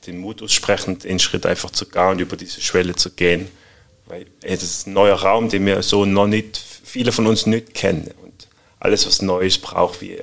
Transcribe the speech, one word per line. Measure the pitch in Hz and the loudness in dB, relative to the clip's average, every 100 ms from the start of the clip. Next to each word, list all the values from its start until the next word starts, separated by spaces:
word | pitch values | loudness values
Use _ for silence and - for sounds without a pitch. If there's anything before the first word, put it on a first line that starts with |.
| - | -12
den | 90 | -12
Mut | 95 113 | -10 -12
aussprechen, | 110 - - 98 - 92 | -4 -4 0 -2 -2 -8
den | - 92 | -4 -2
Schritt | - 90 87 | 0 0 -2
einfach | 90 - | -2 -4
zu | - - | -8 -6
gehen | - 90 | 0 2
und | 95 | 2
über | 87 82 | -2 -8
diese | 90 - | -12 -8
Schwelle | - 95 90 87 | 0 2 0 0
zu | - | -4
gehen. | - 87 87 92 - - - _ _ _ | 0 2 2 -2 -14 -20 -20 _ _ _
Weil, | - - _ | -16 -16 _
ey, | - 92 | -8 -6
das | |
ist | 90 - - | -6 -8 -6
ein | |
neuer | 98 101 95 | 4 4 6
Raum, | 95 110 113 | 4 2 2
den | 101 98 | 0 2
wir | 98 | 2
so | 92 101 101 | 2 2 4
noch | 98 101 | 4 4
nicht, | 107 110 - | 2 -2 -12
viele | - - - 262 120 | -14 -18 -12 -2 0
von | 113 110 | 2 2
uns | 110 - | 4 2
nicht | 113 113 | 0 -2
kennen. | - 95 85 - - | -2 0 0 -6 -16
Und | - _ - _ _ _ | -20 _ -20 _ _ _
alles, | - 101 - | 0 2 2
was | - | 0
neu | 98 92 95 | 0 0 2
ist, | 92 | 0
braucht | - 90 87 - | -2 0 0 0
wie | 98 90 | -12 -12